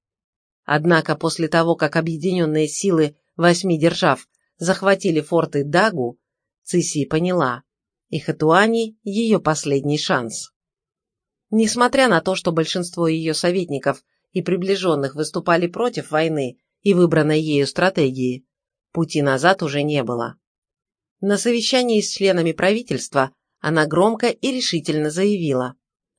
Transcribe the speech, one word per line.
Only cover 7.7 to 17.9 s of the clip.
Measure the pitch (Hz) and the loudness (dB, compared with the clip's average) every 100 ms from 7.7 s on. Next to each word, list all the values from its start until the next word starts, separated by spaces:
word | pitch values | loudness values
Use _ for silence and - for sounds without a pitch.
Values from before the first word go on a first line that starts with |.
| _ _ _ _ | _ _ _ _
ихэтуани | 151 - 160 156 175 220 226 226 - | -8 -6 0 4 4 4 2 -2 -8
ее | 208 202 226 190 | -6 -2 2 2
последний | - - 151 139 143 151 | 2 -2 -2 -2 0 -2
шанс. | - 143 113 - - _ _ _ _ _ _ _ _ _ _ | -2 -2 -4 -10 -16 _ _ _ _ _ _ _ _ _ _
Несмотря | 220 220 240 247 285 254 | 0 0 2 2 4 4
на | 165 | 2
то, | 185 185 | 0 -2
что | 180 | -2
большинство | 165 160 185 175 175 165 | -2 -2 -4 -6 -2 0
ее | 160 160 | 0 -2
советников | 151 180 185 165 139 139 131 _ _ _ | -2 0 0 -2 -2 -2 -4 _ _ _
и | 185 | -6
приближенных | 175 180 190 196 185 147 135 143 | -2 -2 -2 -2 0 -2 -2 -6
выступали | 151 175 175 170 170 | -6 -4 0 0 0
против | 170 240 151 - | -2 -4 -4 -4
войны | 151 160 151 127 - _ _ | -2 0 -2 -4 -8 _ _
и | 202 | 2
выбранной | 180 170 160 151 156 | 4 4 4 2 0
ею | 156 143 139 | 0 0 0
стратегии, | - 180 | 0 0